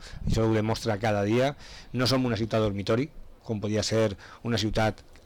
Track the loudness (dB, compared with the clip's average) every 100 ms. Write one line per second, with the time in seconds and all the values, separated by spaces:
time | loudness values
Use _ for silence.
0 | -10 -6 -2 2 4 4 2 0 -2 0
1 | 0 2 2 2 2 -2 -14 -18 -8 -2
2 | 2 2 2 0 0 2 2 0 0 0
3 | 0 -8 -18 -14 -8 -4 0 0 2 2
4 | 2 0 -12 -10 -4 0 0 2 0 -2
5 | -12 -8